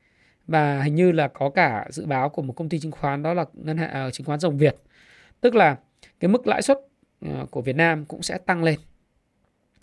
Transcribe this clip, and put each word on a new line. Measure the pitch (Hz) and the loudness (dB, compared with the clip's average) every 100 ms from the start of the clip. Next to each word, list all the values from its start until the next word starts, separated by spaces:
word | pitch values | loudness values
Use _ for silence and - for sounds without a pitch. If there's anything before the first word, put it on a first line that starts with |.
| _ _ _ _ - | _ _ _ _ -2
Và | 160 147 139 | 0 2 0
hình | 143 151 | 0 4
như | 180 | 4
là | 165 143 | 4 0
có | - 139 | -2 -2
cả | 160 156 107 - | 2 0 0 -8
dự | 139 151 | -10 -4
báo | 135 143 | -2 -2
của | 156 | -4
một | 135 | -8
công | 120 160 | -6 -6
ty | 160 | -6
chứng | 156 | -6
khoán, | - 143 139 | -6 -4 -4
đó | 156 | -2
là | 175 156 | -2 -4
ngân | - 156 160 | -8 -6 -4
hàng, | 165 | -4
ờ, | 135 131 | -6 -8
chứng | - 131 | -8 -6
khoán | 147 | -2
Rồng | 175 143 | 0 4
Việt. | 151 - _ _ _ _ _ _ | 2 2 _ _ _ _ _ _
Tức | 247 226 | 4 6
là | 165 127 _ _ - - | 4 4 _ _ -20 -2
cái | 175 | 2
mức | 240 - | 2 2
lãi | - | 0
suất, | - 277 - _ _ - | 2 0 -2 _ _ -16
ờ, | 156 135 131 | -10 -8 -8
của | 131 | -6
Việt | 123 135 | -4 2
Nam | 165 160 147 | 2 0 -6
cũng | - | -10
sẽ | - 175 | -8 -6
tăng | - 175 | -4 0
lên. | 165 151 - _ _ _ _ _ _ _ _ _ | 0 0 -6 _ _ _ _ _ _ _ _ _